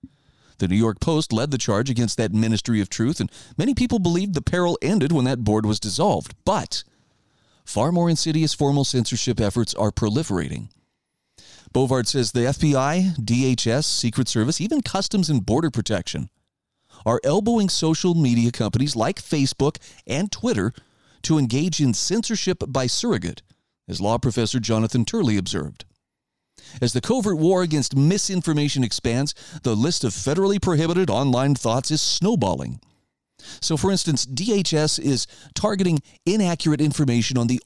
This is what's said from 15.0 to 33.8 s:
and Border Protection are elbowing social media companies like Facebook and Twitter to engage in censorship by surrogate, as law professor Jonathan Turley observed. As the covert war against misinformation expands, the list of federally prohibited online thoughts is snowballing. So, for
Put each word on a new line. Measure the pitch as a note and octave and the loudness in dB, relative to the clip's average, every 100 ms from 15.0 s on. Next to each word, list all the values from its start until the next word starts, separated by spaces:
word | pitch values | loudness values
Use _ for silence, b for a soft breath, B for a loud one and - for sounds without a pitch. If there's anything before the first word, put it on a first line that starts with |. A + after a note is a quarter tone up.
| G3 A3 D#3+ | -2 0 2
and | C#3+ F#2 | 0 2
Border | A2 E3 | 0 0
Protection | A2+ G2+ G2 - D2 - _ _ _ _ _ b b - | -2 -2 -4 -4 -8 -8 _ _ _ _ _ b b -2
are | A#2+ | 0
elbowing | C3+ E3+ G#3+ A#3 G3 | 2 2 2 2 2
social | - D#3+ D#3+ F#3 E3 | 0 0 2 2 4
media | C#3 A#2 A#2 | 4 4 2
companies | A#2 G#2+ A2+ D3 A#2+ | 0 -2 0 -2 0
like | A#2 G3+ | -2 -4
Facebook | - D#3 C3+ - C#3 - B B - | -4 0 0 0 -2 -2 B B -8
and | C3 G3+ | -4 -4
Twitter | - - D#3+ F#2+ b b b b b | -4 -2 0 -2 b b b b b
to | - D#3 | 0 2
engage | C3 B2+ F3 D#3+ | 2 0 0 2
in | C#3 | 0
censorship | A2+ - G3+ A3 G#3 - F3+ D3+ | 2 0 -2 -2 -4 -2 -4 -4
by | C3 B2+ | -2 -2
surrogate, | - A#3+ C#3+ E2+ - _ _ _ _ - | -2 -2 -2 -4 -10 _ _ _ _ -12
as | E2 | -4
law | G2+ A#2 | -2 0
professor | B2+ A#2 A2 B2+ | 0 0 0 -2
Jonathan | G#2+ A2 A2 B2 | 0 0 0 0
Turley | G#2+ A3+ D3+ G#2 | -2 0 2 2
observed. | F2+ F#2+ D2 - - _ _ _ _ _ _ - B B | 0 -4 -6 -12 -20 _ _ _ _ _ _ -20 B B
As | B2 | -2
the | - | -2
covert | - B3+ G#3 E3 | 0 0 0 2
war | D#3+ F#3 | 2 2
against | F3+ D#3 B2+ C3+ | 2 0 0 2
misinformation | D3 G3+ - F#3 E3+ D3 D3 C#3 | 2 2 0 -2 0 0 0 0
expands, | A#2+ - B2 A#2+ D3 - B D#3+ | -2 -2 -2 0 -2 -6 B -6
the | B2+ G#2+ | -2 0
list | C#3 F3 A#2+ | 2 0 -2
of | |
federally | - - D#3 G3 G3+ | -2 -2 0 2 2
prohibited | F#3 D#3 D#3+ F3 F3+ | 2 2 2 2 0
online | G#2+ C#3 B2 C#3 C#3 | 2 2 2 2 2
thoughts | - A#2 C3 | 0 -2 0
is | D#3 | -2
snowballing. | - - F#3 A3+ G2+ D2 B1 B1+ - _ _ _ _ _ B B | 0 0 0 2 0 -2 -6 -10 -16 _ _ _ _ _ B B
So, | - | -4
for | D#3+ | 0